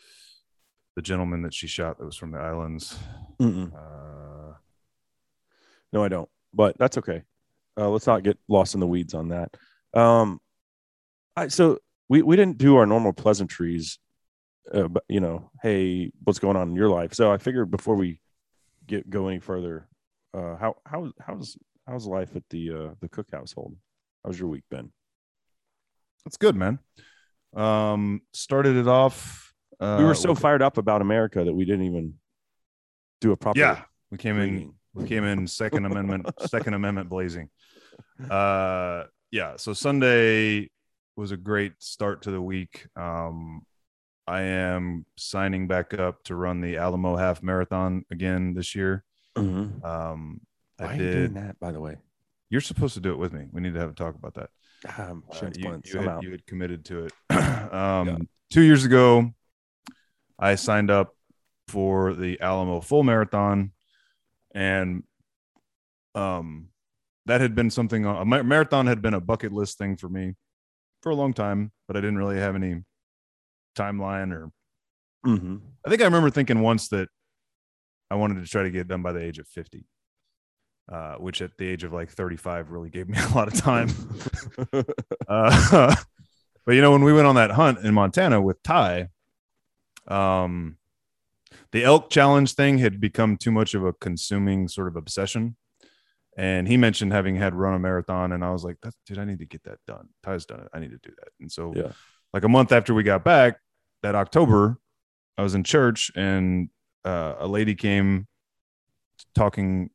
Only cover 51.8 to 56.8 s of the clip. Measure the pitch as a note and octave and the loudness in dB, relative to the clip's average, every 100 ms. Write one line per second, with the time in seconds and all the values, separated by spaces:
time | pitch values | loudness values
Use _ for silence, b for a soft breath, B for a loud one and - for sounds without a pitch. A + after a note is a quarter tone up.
51.8 | D#2 D2+ _ _ _ _ _ B2+ - - | -12 -14 _ _ _ _ _ -4 -4 -4
52.8 | C#3+ F#2+ F#2 D2 F2 D2+ C#2 F2 F2+ E2 | -4 -4 -6 -4 -8 -8 -12 -8 -6 -6
53.8 | E2 D2+ E2 D2+ - - - _ b b | -8 -8 -10 -10 -16 -16 -18 _ b b
54.8 | - - F#2 E2+ - E2 F2+ E2+ F#2 D#2+ | -18 -14 -14 -16 -18 -14 -12 -10 -12 -12
55.8 | F#2 F#2+ F#2 E2 F#2 F#2 - F#2 F2+ E2+ | -10 -6 -6 -8 -12 -16 -14 -10 -8 -10